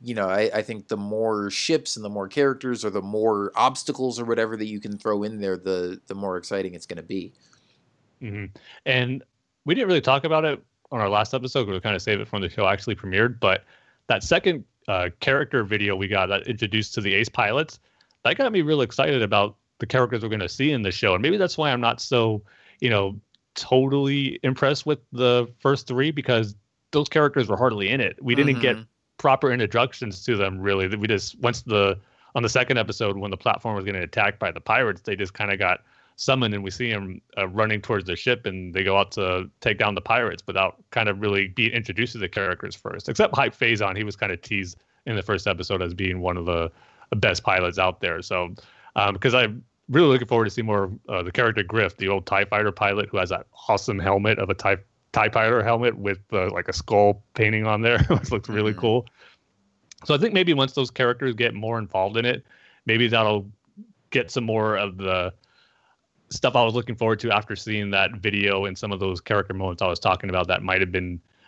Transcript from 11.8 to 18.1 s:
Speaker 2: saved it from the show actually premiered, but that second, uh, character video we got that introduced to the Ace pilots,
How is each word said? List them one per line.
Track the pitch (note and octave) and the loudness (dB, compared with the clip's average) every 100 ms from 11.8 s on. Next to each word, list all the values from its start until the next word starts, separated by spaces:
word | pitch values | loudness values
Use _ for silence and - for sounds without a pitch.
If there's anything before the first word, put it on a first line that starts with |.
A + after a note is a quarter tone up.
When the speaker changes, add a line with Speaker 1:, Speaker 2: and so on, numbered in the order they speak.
| A2 F#2+ | -2 -2
Speaker 2:
saved | A2 G2+ | 0 -2
it | G#2+ | -2
from | G#2 | -6
the | F2 | -4
show | - F#2+ | 0 0
actually | G2 - G2+ | 0 -2 -6
premiered, | G2 F#2+ A#2+ A#2 | -2 2 2 2
but | G2 F#2+ _ _ _ _ - | 2 2 _ _ _ _ -2
that | A2+ | -2
second, | - E3+ G3 D#3 - _ - | 2 2 2 -2 -6 _ -4
uh, | F#2+ F2+ - | -2 -2 -4
character | - C#3 C#3+ C3 | 0 0 0 -2
video | G2+ G#2 G2+ F#2+ | 0 -2 0 -2
we | G2 | 0
got | G2+ F#2 | 0 0
that | G2 - | -2 -4
introduced | A2 G#2+ G#2+ G#2 - | -4 -2 -2 -4 -4
to | |
the | G2+ | 0
Ace | G2 A2+ | 0 0
pilots, | - G#2 B2+ D#3+ - _ _ _ | 0 0 0 -4 -10 _ _ _